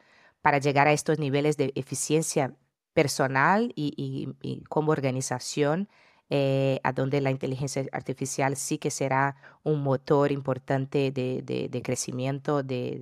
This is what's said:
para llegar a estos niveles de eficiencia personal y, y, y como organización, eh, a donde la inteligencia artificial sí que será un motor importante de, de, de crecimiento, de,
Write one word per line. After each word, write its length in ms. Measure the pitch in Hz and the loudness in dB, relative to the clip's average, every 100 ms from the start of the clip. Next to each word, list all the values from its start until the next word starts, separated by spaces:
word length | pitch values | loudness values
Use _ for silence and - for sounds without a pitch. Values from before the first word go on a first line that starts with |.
| _ _ _ _ | _ _ _ _
para 160 | 151 143 | 2 4
llegar 280 | 143 139 147 | 4 6 6
a 60 | |
estos 260 | 151 - 156 | 6 2 0
niveles 380 | 143 143 147 147 | 2 2 2 2
de 160 | 131 - | 0 -2
eficiencia 800 | 131 131 - 151 160 165 131 - _ _ _ | -4 -4 0 0 2 0 -2 -4 _ _ _
personal 800 | - 143 - 135 135 151 202 240 | 0 2 2 0 4 4 4 0
y, 200 | - 147 143 | -2 -6 -4
y, 320 | 135 135 139 139 131 | -6 -6 -8 -10 -10
y 180 | 127 | -10
como 280 | - 160 151 | -4 -2 2
organización, 960 | 156 135 127 - 123 - - 143 165 208 _ _ _ - | 2 0 -2 -4 -6 -6 -2 0 0 -4 _ _ _ -4
eh, 500 | 143 135 135 135 131 | 0 2 2 2 0
a 100 | 131 | 0
donde 300 | 131 135 143 | -2 0 0
la 80 | 135 | 0
inteligencia 560 | 135 139 131 143 139 135 | -2 -4 -4 -6 -6 -6
artificial 640 | 139 - 131 135 - 135 139 | -6 -8 -6 -6 -2 -2 -2
sí 200 | - 156 | -4 -4
que 140 | 151 | -4
será 460 | - 135 135 139 135 - - | -2 0 2 0 -2 -14 -8
un 200 | 156 147 | -2 -2
motor 480 | 139 131 - 143 143 | 0 0 2 4 4
importante 800 | 139 135 131 - 135 135 147 135 | 0 -2 -4 -2 -2 0 0 0
de, 300 | 135 127 131 | 0 -2 -4
de, 280 | 127 127 - | -6 -6 -4
de 120 | 123 | -6
crecimiento, 800 | 120 127 - 127 131 139 139 147 | -4 -4 -4 -4 -4 -4 -2 -2
de, 380 | 135 127 123 127 | -2 -4 -6 -8